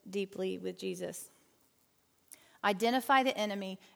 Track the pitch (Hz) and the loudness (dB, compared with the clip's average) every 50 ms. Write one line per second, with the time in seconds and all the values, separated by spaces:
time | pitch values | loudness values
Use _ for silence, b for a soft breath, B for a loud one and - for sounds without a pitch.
0 | - 190 185 202 190 190 - 185 190 190 185 180 185 185 180 - 190 190 180 180 | -14 -4 -2 -2 -2 -2 -2 -4 -2 -2 -2 -2 -4 -6 -6 -4 -6 -6 -4 -4
1 | 180 - 175 - - - _ _ _ _ _ _ _ _ _ _ _ _ _ _ | -6 -6 -8 -8 -12 -16 _ _ _ _ _ _ _ _ _ _ _ _ _ _
2 | _ _ _ _ _ - B B B B B B B 202 208 185 220 233 247 262 | _ _ _ _ _ -20 B B B B B B B 2 2 4 2 2 2 2
3 | 247 - 269 269 254 262 - - 214 208 196 202 196 190 185 b b b b | 4 6 6 6 6 4 2 0 -2 -2 -2 -4 -6 -8 -8 b b b b